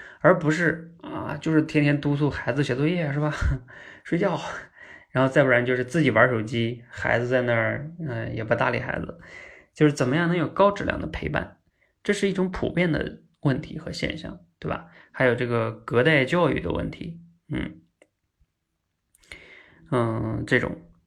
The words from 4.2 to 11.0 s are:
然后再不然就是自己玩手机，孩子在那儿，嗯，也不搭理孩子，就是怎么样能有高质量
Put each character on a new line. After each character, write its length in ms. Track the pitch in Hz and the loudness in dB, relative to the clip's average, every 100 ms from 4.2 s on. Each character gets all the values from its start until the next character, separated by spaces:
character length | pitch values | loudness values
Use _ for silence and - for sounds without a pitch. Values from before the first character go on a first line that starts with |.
| 196 151 - - - - - - - | 0 -2 -6 -10 -14 -20 -20 -20 -4
然 160 | 131 131 | 2 4
后 20 | |
再 140 | 156 | 4
不 60 | 131 | 4
然 180 | 120 123 | 4 2
就 80 | |
是 100 | 127 | 0
自 160 | 123 170 | 0 2
己 120 | 147 | 4
玩 160 | 110 127 | 6 6
手 120 | 113 | 4
机， 440 | 110 117 113 120 - | -2 -2 -2 -4 -12
孩 300 | - 123 117 | -6 0 0
子 80 | 120 | 2
在 160 | 127 | 0
那 100 | 120 | 2
儿， 380 | 113 110 110 147 170 | 2 0 -2 -6 -8
嗯， 340 | 151 113 120 | -8 -6 -6
也 120 | 117 | -6
不 100 | 113 | 0
搭 160 | 113 131 | 0 0
理 80 | 120 | -2
孩 220 | 120 - | -4 -6
子， 180 | - - - - - - _ | -6 -10 -18 -20 -20 -20 _
就 100 | - | 4
是 80 | 151 | 4
怎 160 | 143 127 | 4 2
么 60 | |
样 140 | 156 170 | 2 2
能 80 | 175 | 2
有 100 | 135 | 0
高 240 | - 202 | 4 4
质 140 | 202 | 4
量 160 | - - | -2 -2